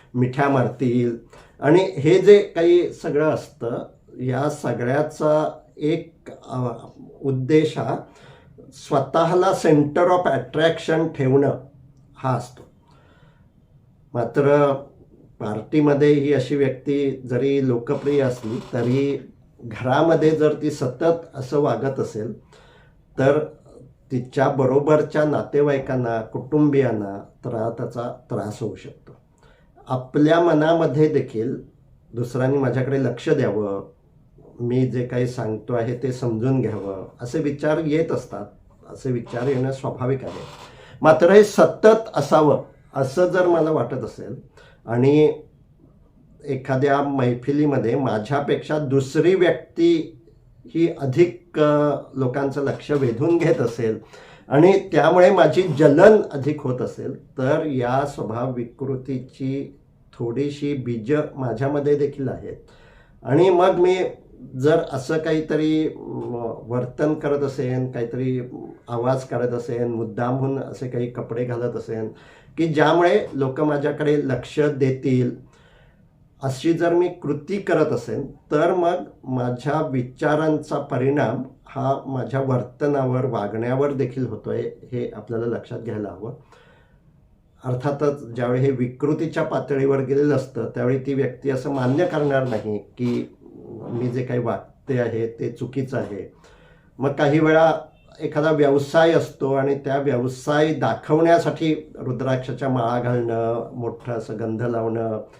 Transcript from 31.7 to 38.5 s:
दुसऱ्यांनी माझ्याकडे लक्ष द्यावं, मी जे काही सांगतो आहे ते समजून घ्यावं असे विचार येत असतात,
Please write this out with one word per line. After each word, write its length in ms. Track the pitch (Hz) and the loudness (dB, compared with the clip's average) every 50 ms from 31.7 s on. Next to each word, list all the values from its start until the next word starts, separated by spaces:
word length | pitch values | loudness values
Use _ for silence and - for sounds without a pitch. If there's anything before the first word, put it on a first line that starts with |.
| _ _ _ _ _ _ _ _ - | _ _ _ _ _ _ _ _ -8
दुसऱ्यांनी 440 | 113 123 123 - 127 127 131 139 143 | -8 -6 -4 -2 -2 0 0 0 0
माझ्याकडे 460 | 135 123 123 127 131 - 135 135 131 | 0 0 0 -2 -2 -2 -2 -2 -2
लक्ष 260 | 123 120 - - 160 | -2 -4 -4 -2 -2
द्यावं, 540 | 151 131 120 107 101 107 104 98 98 98 - - - _ _ _ _ _ _ _ _ - - - - - | 0 0 0 0 -2 -2 -4 -4 -4 -8 -10 -12 -18 _ _ _ _ _ _ _ _ -20 -20 -20 -12 -8
मी 280 | 120 120 123 131 131 127 | -4 -2 0 0 0 0
जे 180 | - 123 120 | -2 -4 -4
काही 220 | 120 123 123 123 123 | -4 -2 -2 -2 -2
सांगतो 460 | - - 117 107 110 104 - - 123 | -4 -6 -6 -4 -6 -6 -6 -4 -4
आहे 300 | 117 117 120 120 120 - | -2 -2 -4 -4 -4 -4
ते 80 | 131 | -6
समजून 500 | 123 - - 120 113 110 113 131 135 131 | -6 -4 -4 -4 -2 -2 0 0 0 0
घ्यावं 460 | 113 107 104 101 98 98 95 95 - - - - | 0 -2 -4 -6 -8 -8 -10 -10 -12 -14 -16 -14
असे 180 | 123 123 - 156 | -10 -6 -4 -4
विचार 380 | 147 147 - - 160 151 156 165 165 | -2 -4 -4 -2 -2 -2 0 0 0
येत 260 | 151 147 160 165 - | 0 0 0 0 -2
असतात, 340 | 143 - - - - - 202 - | -4 -6 -6 -8 -10 -12 -12 -12